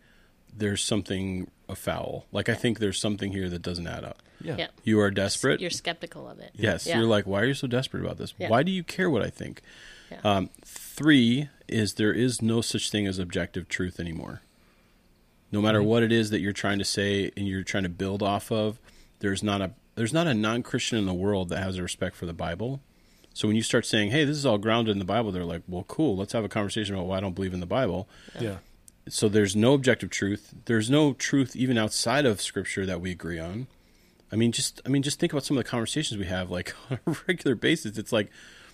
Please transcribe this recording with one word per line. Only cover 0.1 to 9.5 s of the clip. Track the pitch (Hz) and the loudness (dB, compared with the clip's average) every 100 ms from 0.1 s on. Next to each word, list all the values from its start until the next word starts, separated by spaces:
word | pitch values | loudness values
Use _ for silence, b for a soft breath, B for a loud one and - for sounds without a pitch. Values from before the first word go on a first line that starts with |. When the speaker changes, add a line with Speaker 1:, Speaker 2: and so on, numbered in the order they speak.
| b b b b 101 | b b b b -4
Speaker 1:
there's | 104 101 | -2 -2
something | - 107 92 95 95 92 90 _ - | 0 -2 -2 -4 -4 -4 -8 _ -14
afoul. | 98 - 85 - - - | -8 -6 -4 -6 -10 -8
Like, | 104 101 | -4 -2
I | |
think | 113 123 107 | 0 0 0
there's | 104 92 | 0 0
something | 110 101 101 | -2 -2 -4
here | 95 90 | -4 -4
that | 87 | -6
doesn't | 87 90 82 | -6 -6 -8
add | - | -8
up. | - - _ _ | -10 -14 _ _
Speaker 2:
Yeah. | 165 135 | -8 -6
Speaker 3:
Yeah. | 165 - | -6 -6
Speaker 1:
You | - 107 | 2 4
are | 101 | 6
desperate. | 98 101 - 131 147 | 4 0 0 2 2
Speaker 3:
You're | 170 | 0
skeptical | - - 165 170 151 127 | -6 -6 -8 -10 -14 -16
of | 117 | -16
it. | 123 | -18
Speaker 1:
Yes. | - 107 87 - | -2 0 0 0
Speaker 3:
Yeah. | 139 | 2
Speaker 1:
You're | 113 | 4
like, | 104 92 | 4 2
"Why | 98 | 0
are | 120 | 2
you | |
so | 139 131 | 0 0
desperate | 120 131 95 | -2 -2 -4
about | 90 - | -6 -6
this? | - - | -10 -8
Speaker 3:
Yeah. | 180 | 2
Speaker 1:
Why | 117 | 4
do | 170 | 4
you | 190 | 0
care | 170 - 180 | -4 -2 0
what | 120 | 2
I | 92 | 0
think?" | - - | -4 -10